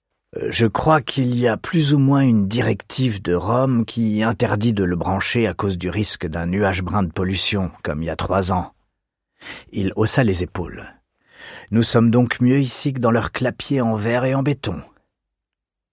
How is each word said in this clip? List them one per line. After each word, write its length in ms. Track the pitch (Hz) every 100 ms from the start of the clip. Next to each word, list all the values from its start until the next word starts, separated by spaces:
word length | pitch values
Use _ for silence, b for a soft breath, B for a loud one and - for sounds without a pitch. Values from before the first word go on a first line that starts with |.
| _ _ _ -
Euh, 120 | 110
je 160 | - 110
crois 360 | - 160 156
qu'il 340 | - 135 123 120
y 100 | 120
a 100 | 104
plus 360 | - 170 143
ou 60 | 147
moins 240 | 135 139
une 260 | 131 113 98
directive 720 | 117 113 98 - - 131 101
de 140 | 87
Rome 500 | 87 90 120 131 120
qui 380 | 110 117 110 107
interdit 500 | 113 107 107 104 117
de 120 | 104
le 120 | 90 87
brancher 500 | 87 95 - 120 113
à 80 |
cause 240 | - 101 87
du 120 | 87
risque 360 | 95 104 - 85
d'un 200 | 85 85
nuage 360 | 95 98 92
brun 200 | 87 104
de 100 | 90
pollution, 580 | - 92 95 - 101 90 -
comme 200 | - 76
il 40 | 82
y 40 |
a 60 | 80
trois 360 | 95 95 92
ans. 200 | 90 - - _ _ _ _ _ B B B B
Il 200 | 107 95 -
haussa 280 | 107 -
les 180 | 117 90
épaules. 460 | 90 98 82 - - - _ _ B B B B B
Nous 100 | 110
sommes 280 | 113 117 117
donc 300 | 120 120 -
mieux 200 | 123 139
ici 320 | 127 - 143
que 80 | 131
dans 100 | 117
leur 220 | 113 -
clapier 480 | - 127 - - 139
en 140 | 117
verre 300 | 110 110 120
et 100 | 131
en 80 | 135
béton. 400 | 139 143 107 - - _ _ _ _ _ _ _ _ _ _